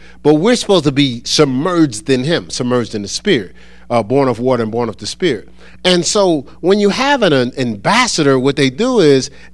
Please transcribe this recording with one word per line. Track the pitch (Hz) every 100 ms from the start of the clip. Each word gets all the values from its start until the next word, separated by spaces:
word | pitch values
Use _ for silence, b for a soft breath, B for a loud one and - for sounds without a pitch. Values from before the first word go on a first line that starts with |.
| b b
but | 147 151
we're | 202 247
supposed | - 190 147
to |
be | 135 139 120
submerged | - - 147 127 175 175 151 107 -
in | 131 135
him, | 156 95
submerged | - 123 123 113
in | 107
the | 101
Spirit, | - 208 147 90 - b b b
uh, | 120
born | 104 135 135
of | 117
water | 127 123
and | 113
born | 113 117
of | 98
the | 104
Spirit. | - 180 107 - b b b 185
And | 180 160
so | 214 190 156 123 B
when | 165 208
you | 202
have | 190 269 285
an, | 196
an | 139 123 -
ambassador, | 123 104 156 214 247 - 139 135
what | 127 139
they | 135
do | 127 240 247
is | 156 135 127 b b